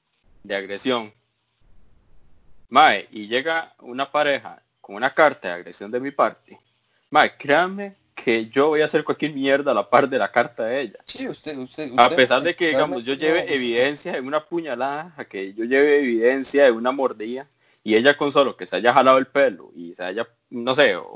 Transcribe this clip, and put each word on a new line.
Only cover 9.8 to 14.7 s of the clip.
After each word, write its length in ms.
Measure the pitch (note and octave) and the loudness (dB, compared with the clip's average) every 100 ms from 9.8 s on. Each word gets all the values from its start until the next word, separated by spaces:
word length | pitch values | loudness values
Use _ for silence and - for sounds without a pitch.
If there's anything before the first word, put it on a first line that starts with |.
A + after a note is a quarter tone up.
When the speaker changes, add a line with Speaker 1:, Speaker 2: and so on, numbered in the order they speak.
| G2+ | 2
Speaker 1:
par 180 | B2 C#3 | 2 2
de 100 | C3 | 0
la 140 | G2+ | 0
carta 320 | B2 A#2+ - | 0 -2 -4
de 160 | A2+ C3 | -6 -4
ella. 180 | A#2+ - | -6 -12
Speaker 2:
Sí, 240 | - - C4 | -18 -12 -12
usted, 300 | D#3 D#3 C#3+ | -10 -12 -12
usted, 340 | B2+ - D3 B2 | -12 -12 -6 2
Speaker 1:
A 60 | |
Speaker 2:
usted 120 | B2 D#3 | 4 4
Speaker 1:
pesar 260 | B2 B2+ | 2 2
de 140 | D#3 F3 | 0 -2
que, 120 | E3+ | 0
digamos, 360 | C#3 D3+ C3 | 0 0 -2
yo 100 | A#2 | -6
Speaker 2:
realmente 120 | C#3 D#3 | -2 0
Speaker 1:
lleve 180 | E3+ | 0
Speaker 2:
no 80 | F3 | 0
Speaker 1:
evidencia 580 | C#3 B2 A#2 C3+ D3 F3 | -2 0 0 0 -2 -8
de 80 | E3 | -8
una 180 | C3 D3+ | -4 -6
puñalada, 720 | - E3+ D#3+ | -4 -8 -8